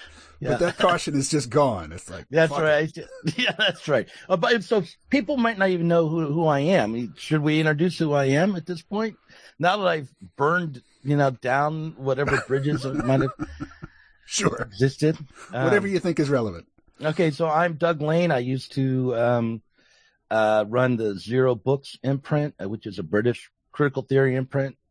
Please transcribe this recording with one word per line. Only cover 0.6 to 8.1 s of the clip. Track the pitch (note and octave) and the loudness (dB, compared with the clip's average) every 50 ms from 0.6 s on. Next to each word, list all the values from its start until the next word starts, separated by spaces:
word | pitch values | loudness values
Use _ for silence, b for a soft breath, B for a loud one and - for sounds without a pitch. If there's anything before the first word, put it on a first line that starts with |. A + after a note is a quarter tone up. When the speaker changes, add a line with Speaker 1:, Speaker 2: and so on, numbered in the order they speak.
Speaker 2:
that | F3 F3 - | 0 0 0
caution | - - F3+ F3 E3 - D#3+ C#3+ | 2 2 2 2 2 -2 -2 -2
is | C#3 C3+ - | -2 0 0
just | D#3+ D3 B2 B2 | 0 -2 -2 2
gone. | C3 D3+ C#3+ B2+ G#2+ F2+ D#2+ D#2 | 2 4 4 4 2 -2 -8 -12
It's | E2 - - - | -14 -14 -14 -14
like, | F#2 F2 - - | -14 -16 -12 -2
Speaker 1:
That's | C3+ D#3+ D#3+ D3 | 2 2 2 2
Speaker 2:
fuck | C#3 D3+ | 2 0
it. | D#3 | 2
Speaker 1:
right. | D3+ D3+ D3 D#3+ D#3 - D#3+ - - - | 2 2 2 0 -2 -6 -14 -16 -16 -16
<laughs> | - - E3+ - B3 | -6 -6 -6 -4 -2
Yeah, | B3 G3+ - | -4 -4 -2
that's | - G#3+ F#3+ F3+ - - D#3 | 0 -2 -2 -2 -4 -2 0
right. | C#3 A2+ F#2+ B B B B B | 0 0 0 B B B B B
Uh, | F#3+ | -2
but | E3+ - A#3+ A#3+ A3 | 0 2 0 0 0
so | F3 - A3+ G3+ D#3 - - _ _ - | 0 0 -2 -2 -2 -4 -14 _ _ -2
people | C4+ C#4+ - D4 D4 B3+ | -2 -2 0 0 -2 0
might | A3+ A#3 G#3+ | 0 0 2
not | F#3+ F#3+ F#3+ | 2 0 2
even | F3+ E3+ E3 E3+ | 2 0 2 2
know | E3+ E3+ E3 D3+ | 4 2 2 2
who, | E3 E3 D#3+ C#3+ | 0 -2 -2 0
who | D3 E3+ E3 | 0 0 2
I | D#3 C#3+ C#3 | 2 2 2
am. | C#3+ E3+ G3 D3+ G#2+ G#2 A2+ A#2+ A#2+ G2+ - | 2 2 2 2 2 0 -2 -4 -6 -8 -10
Should | - - - D#3 D3+ | -14 -4 -2 0 0
we | D3 D#3 D3+ D#3 | 2 2 2 2
introduce | D#3 D#3 D3+ C#3+ F3 F#3 - - | 2 2 2 2 0 0 0 0
who | E3 D3 | -2 0